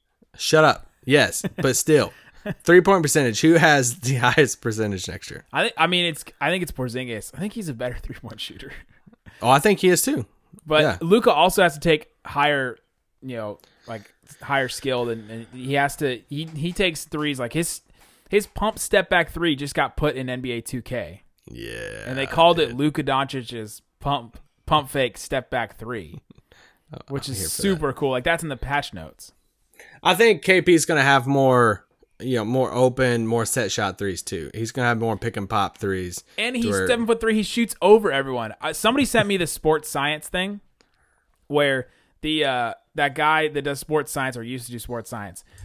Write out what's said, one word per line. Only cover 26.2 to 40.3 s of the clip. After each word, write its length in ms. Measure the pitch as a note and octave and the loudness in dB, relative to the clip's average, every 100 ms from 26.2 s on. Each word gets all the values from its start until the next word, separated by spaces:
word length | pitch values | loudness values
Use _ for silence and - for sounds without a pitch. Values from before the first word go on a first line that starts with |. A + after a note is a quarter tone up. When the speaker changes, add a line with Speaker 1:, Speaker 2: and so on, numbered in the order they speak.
| - _ _ _ | -20 _ _ _
Speaker 1:
<laughs> 340 | _ _ _ | _ _ _
Oh, 40 | - - | -18 -10
Speaker 2:
which 180 | C#3 - | -8 -8
Speaker 1:
I'm 60 | |
Speaker 2:
is 60 | G#2 | -8
Speaker 1:
here 80 | E2 | -6
for 80 | - | -2
that. 60 | |
Speaker 2:
super 300 | G3 E3+ C#3+ | 0 0 -2
cool. 180 | - C#3 | -2 -2
Like, 100 | B2+ | -2
that's 220 | E3+ E3 | -2 -2
in 40 | D#3+ | -4
the 80 | B2 | -8
patch 380 | C3 C#3+ - | -4 -4 -4
notes. 380 | F#2+ D#2+ - - _ _ _ _ _ - - | -10 -16 -20 -20 _ _ _ _ _ -20 -4
Speaker 1:
I 120 | F3 | 0
think 280 | F3+ A#3 F3 | 4 4 4
K 180 | - F3+ | 4 4
P 120 | F3 | 6
is 100 | E3 - | 4 4
gonna 160 | D#3 | 2
have 240 | C3+ C#3 B2+ | 4 4 4
more, 600 | C#3 C3+ B2 A#2 G2 _ _ _ - | 2 4 6 4 2 _ _ _ -10
you 160 | B2+ A#2+ | -4 -2
know, 80 | |
more 260 | G#2+ C3 A#2+ | 0 0 0
open, 540 | B2 B2+ B2 B2+ A#2+ A2+ | 2 2 2 0 2 0
more 200 | A#2 A2 | 0 -2
set 260 | C3 G2+ | -2 -2
shot 260 | - G2+ F#2+ | -2 -4 -4
threes 240 | G2+ F2 | -6 -6
too. 280 | - F2+ D2+ | -8 -8 -8
He's 160 | A2 A2+ | -8 -8
gonna 160 | C3 A#2+ | -2 -2
have 100 | A2+ | 0
more 180 | A2+ G2+ | -2 -4
pick 200 | A#2 G#2+ | -6 -6
and 120 | G2 | -4
pop 300 | G#2+ F#2 - | -2 -2 -4
threes. 440 | G2+ F#2+ F2+ - - - | -4 -4 -6 -10 -12 -8
Speaker 2:
And 160 | A#3 | -6
Speaker 1:
to 60 | B3+ | -2
Speaker 2:
he's 100 | A3+ | -2
Speaker 1:
where 160 | G3 F#3+ | 0 0
Speaker 2:
seven-foot-three. 480 | A#3 A3+ A#3 A3 | 0 0 -2 0
He 80 | A3 | 0
shoots 320 | G3+ A#3 A3+ - | 0 -2 -4 2
over 300 | F3+ A3 F3 | 6 6 4
everyone. 420 | C3+ C3+ B2 A2 - | -2 -2 -4 -6 -8
Uh, 120 | D#3 | -8
somebody 300 | D#3 G#3+ C#4 B3+ | -2 0 2 2
sent 200 | A#3 G3+ | 2 2
me 100 | F#3+ | 0
the 80 | D#3+ | -2
sports 420 | - D#3 D#3 - | -2 0 0 -2
science 400 | C#3+ C#3+ D#3 | -4 -4 -4
thing 320 | - | -6